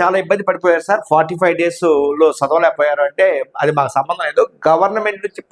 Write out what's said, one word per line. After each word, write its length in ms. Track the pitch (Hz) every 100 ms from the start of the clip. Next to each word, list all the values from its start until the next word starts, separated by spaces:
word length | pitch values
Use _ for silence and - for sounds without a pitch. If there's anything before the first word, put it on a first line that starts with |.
చాలా 160 | 180 190
ఇబ్బంది 240 | 165 196
పడిపోయారు 380 | 190 175 180 165
సార్, 200 | 165 214 -
ఫార్టీ 240 | 151 160
ఫైవ్ 220 | 175 180 160
డేస్‌లో 720 | 170 170 170 147 143 147 156
చదవలేకపోయారు 720 | 139 139 160 165 151 147 147
అంటే 400 | 143 156 190 147 135 -
అది 120 | 147
మాకు 160 | 147 131
సంబంధం 360 | 139 147 175
లేదు. 240 | 156 190 226 _ 156
గవర్నమెంట్ 500 | 165 196 214 208 196
నుంచి, 240 | 208 - -